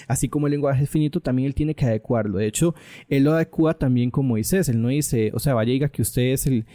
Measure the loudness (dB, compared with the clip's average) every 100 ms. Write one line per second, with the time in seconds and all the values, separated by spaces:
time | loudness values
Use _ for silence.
0 | -6 -4 -2 -2 -2 0 0 0 0 0
1 | 0 -2 -2 0 0 -2 -2 0 0 0
2 | 0 -2 0 -2 -2 0 0 -2 -12 -16
3 | -2 2 4 2 0 0 0 2 0 2
4 | 0 0 0 0 0 0 0 0 0 0
5 | 0 0 0 0 0 0 2 0 0 -2
6 | -2 0 0 0 0 0 -2